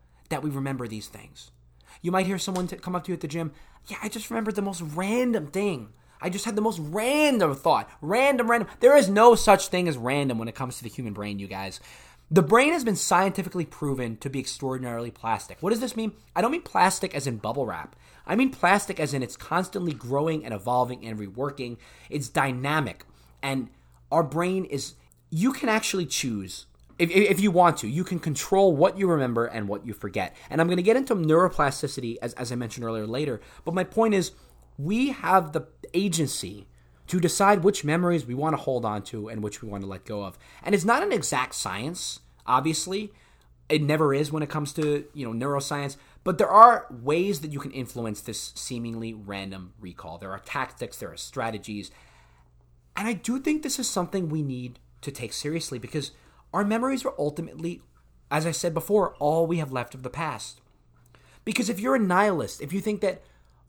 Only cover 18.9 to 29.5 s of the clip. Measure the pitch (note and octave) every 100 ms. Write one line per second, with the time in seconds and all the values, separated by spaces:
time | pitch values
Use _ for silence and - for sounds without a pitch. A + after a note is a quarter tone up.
18.9 | F#3 D3 C#3 A#2+ - - E3+ F#3 G3+ F3
19.9 | C3+ A#2+ C#3 D#3 D#3+ A#2+ G#2 G2+ B2 B2
20.9 | B2 A2+ A2 G2+ G#2+ C#3 C#3 B2 A#2+ -
21.9 | - - D3 A#2+ - C#3 B2+ C#3 D#3 B2+
22.9 | - - - - _ C#3 C3+ A#2 - _
23.9 | - _ D#3 D3+ D3+ F3+ F#3+ F#3 C#3+ -
24.9 | - _ _ _ D#3+ A#3 C4+ B3+ A3 -
25.9 | F#3+ E3 - C3+ G#2+ F#2+ - - _ -
26.9 | - E3+ F#3 G3+ F#3+ G#3 F3 F3 D3+ A2
27.9 | D3 F3+ F3 E3 C#3 - G3 G3 C#3+ F#3
28.9 | F#3+ F#3+ D#3+ C3 A2+ A#2